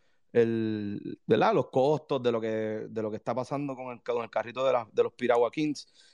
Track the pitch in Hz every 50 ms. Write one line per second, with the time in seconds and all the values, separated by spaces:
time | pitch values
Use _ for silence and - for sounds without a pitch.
0 | _ _ _ _ _ _ - 120 117 113 113 113 110 110 110 107 104 101 101 -
1 | - - - - _ - - - 165 208 220 165 131 - - 131 131 139 156 147
2 | - - 147 135 120 120 117 113 110 110 110 110 110 107 110 110 110 107 110 110
3 | 110 107 107 104 - - 117 127 123 - 147 143 143 143 131 123 127 127 123 113
4 | - - 120 120 117 110 - 113 107 120 117 127 131 135 123 123 113 104 - 117
5 | 117 117 - - 123 120 120 120 120 113 - 156 151 151 143 - - - _ _
6 | - _